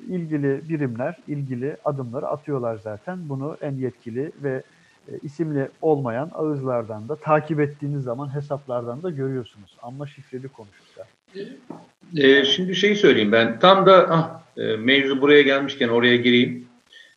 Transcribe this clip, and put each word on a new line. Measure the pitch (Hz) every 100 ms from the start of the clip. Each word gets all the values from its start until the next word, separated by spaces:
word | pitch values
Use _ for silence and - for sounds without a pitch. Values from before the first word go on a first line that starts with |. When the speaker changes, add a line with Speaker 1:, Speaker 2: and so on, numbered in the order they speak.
| -
Speaker 1:
e, |
ilgili | 180 160 151 139 139 156
birimler, | 160 135 113 139 175 -
ilgili | 143 135 120 135 160
adımları | 151 139 120 131 -
atıyorlar | 143 - 139 120 110
zaten. | 107 104 - 185 156
Bunu | 135 143 -
en | 151
yetkili | 135 127 - 117 117 151 -
ve, | 139 131 - _ _ _ -
e, | 117
isimli | 151 - 160 143 135 -
olmayan | 160 143 127 117 160
ağızlardan | - 156 143 131 120 110 107 113
da, | 151
takip | 156 156 151 151
ettiğiniz | 143 147 143 143
zaman | 123 120 143
hesaplardan | 143 147 143 127 123 120 127
da | 180
görüyorsunuz. | 139 135 131 110 104 98 _
Ama | 120 135 143
şifreli | 143 _ 127 135
konuşursa. | - 101 _ _ - - _ _ 190 233 277 - - - _ - 160
Speaker 2:
E, | 135 139
şimdi | 135 - 185 180
şey | 202
söyleyeyim | 202 160 120 104
ben. | 113 113 -
Tam | 180 190 190
da, | 185 165
ah, | 165 - - _ 120
e, | 113 110
mevzu | 117 139 135 135
buraya | 143 147
gelmişken | 135 139 139 - 120
oraya | 120 123 123
gireyim. | 123 120 120 - - _ _ - _